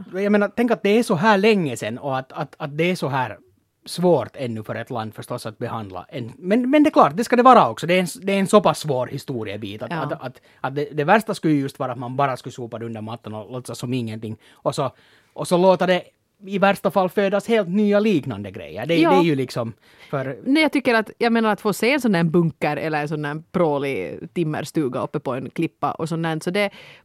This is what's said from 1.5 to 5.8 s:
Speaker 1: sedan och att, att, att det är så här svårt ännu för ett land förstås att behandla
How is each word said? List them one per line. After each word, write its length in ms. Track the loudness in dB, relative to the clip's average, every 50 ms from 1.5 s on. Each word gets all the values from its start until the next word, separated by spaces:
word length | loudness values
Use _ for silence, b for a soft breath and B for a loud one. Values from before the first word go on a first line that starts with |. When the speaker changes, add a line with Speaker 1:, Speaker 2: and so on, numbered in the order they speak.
| 4 2 0 -2 -4
Speaker 1:
sedan 200 | -6 -6 -8 -8
och 200 | -6 -6 -4 -4
att, 140 | -4 -6 -8
att, 240 | -10 -10 -10 -10 -10
att 200 | -12 -10 -6 -2
det 140 | -2 0 0
är 40 | 0
så 120 | -2 -4
här 300 | -2 -2 -2 -2 -4 -6 -12 _ _ _ _ _ _ _ _ -18
svårt 440 | -12 -4 0 2 4 4 4 2 -2 -8
ännu 280 | -8 -6 -6 -6 -8 -8
för 120 | -8 -8
ett 140 | -8 -8 -8
land 260 | -6 -6 -6 -8 -10
förstås 300 | -14 -12 -10 -10 -8 -10
att 120 | -10 -10
behandla 480 | -8 -8 -8 -8 -8